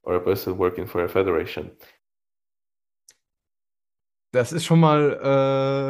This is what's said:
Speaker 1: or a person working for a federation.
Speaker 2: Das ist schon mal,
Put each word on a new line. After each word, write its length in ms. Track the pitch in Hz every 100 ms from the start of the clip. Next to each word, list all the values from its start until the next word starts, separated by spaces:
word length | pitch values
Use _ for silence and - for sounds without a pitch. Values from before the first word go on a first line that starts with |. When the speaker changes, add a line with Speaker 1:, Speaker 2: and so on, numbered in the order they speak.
Speaker 1:
or 140 | - 90
a 40 |
person 380 | - 95 - 92
working 280 | 90 92 90
for 180 | 90
a 40 | 87
federation. 640 | 95 95 82 87 - 76 - - _ _ _ _ _ _ _ _ _ _ _ _ _ _ _ _ _ _ _ _ _ _ _ _
Speaker 2:
Das 200 | 127 120
ist 120 | 160
schon 140 | - 165
mal, 400 | 160 151 147 - 135 139 135 135 135 135